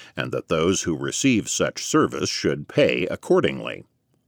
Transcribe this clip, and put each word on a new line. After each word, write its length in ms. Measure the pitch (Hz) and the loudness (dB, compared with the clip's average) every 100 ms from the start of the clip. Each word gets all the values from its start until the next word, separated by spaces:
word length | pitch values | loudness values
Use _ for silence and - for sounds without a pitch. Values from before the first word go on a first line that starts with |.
| - - | -14 -8
and 160 | 64 | -6
that 160 | 64 - | -4 -2
those 360 | 82 85 95 | 2 2 2
who 120 | - 73 | 0 -2
receive 540 | 69 - 135 113 - | -4 0 2 2 0
such 340 | - 82 - | -2 -2 -4
service 460 | - 156 113 76 87 | -2 2 2 0 -4
should 380 | - 87 71 73 | -2 -2 -2 -2
pay 400 | - 113 64 90 | 2 2 2 -2
accordingly. 760 | - - 180 90 67 58 50 - _ _ _ | -4 2 4 2 0 -8 -10 -14 _ _ _